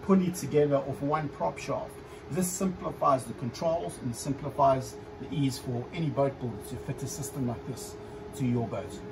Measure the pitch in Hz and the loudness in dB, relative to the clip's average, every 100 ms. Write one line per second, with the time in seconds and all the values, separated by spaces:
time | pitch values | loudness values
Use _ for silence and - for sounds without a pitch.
0 | - 190 175 - 135 147 147 139 139 139 | 8 6 6 0 2 4 6 4 2 -2
1 | 143 151 147 - 160 147 - 120 - - | 2 2 0 -2 -2 -2 -4 -4 -4 -10
2 | - - - 147 185 - 190 180 165 - | -14 -14 -4 0 0 2 0 0 -6 2
3 | 147 135 117 113 120 - 165 165 175 - | 4 4 2 -4 -4 0 2 2 -2 -4
4 | 127 117 143 135 147 - 135 131 117 - | -4 -4 -4 -2 -4 4 6 6 0 -10
5 | - - - 156 135 127 - 120 123 170 | -12 -12 -6 2 2 0 -4 -4 -4 -2
6 | 160 123 139 - 120 101 - 120 - 131 | 0 4 2 2 -6 -6 -8 -8 -6 -6
7 | 131 - 143 147 123 113 - 123 - - | -6 -6 -6 -2 -2 -2 -6 -8 -8 -10
8 | - - - - 127 120 113 110 82 - | -12 -12 -10 -2 2 2 0 -4 -6 -8
9 | - | -10